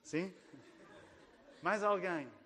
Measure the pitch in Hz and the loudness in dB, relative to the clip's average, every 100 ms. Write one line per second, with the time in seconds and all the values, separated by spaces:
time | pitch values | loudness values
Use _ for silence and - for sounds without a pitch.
0 | - 151 190 180 - 135 - - - - | -4 -2 -2 -6 -18 -20 -20 -20 -20 -20
1 | - - - - - - 165 208 208 202 | -20 -20 -20 -20 -20 -4 0 2 4 4
2 | 185 165 131 107 | 2 -2 -4 -10